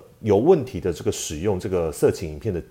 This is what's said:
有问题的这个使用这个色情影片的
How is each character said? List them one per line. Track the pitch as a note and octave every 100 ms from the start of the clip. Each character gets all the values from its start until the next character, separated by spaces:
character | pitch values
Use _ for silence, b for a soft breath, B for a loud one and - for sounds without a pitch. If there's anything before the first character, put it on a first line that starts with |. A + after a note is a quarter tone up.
| - -
有 | G#2+ G2
问 | D3 F3
题 | A#2 F2+
的 | F#2
这 | D#2+
个 | G#2
使 | - - D2+
用 | G#2 F#2
这 | G2+
个 | F#2 D#2+
色 | - C3
情 | - D#2+
影 | D2+
片 | G#2+
的 | E2+ -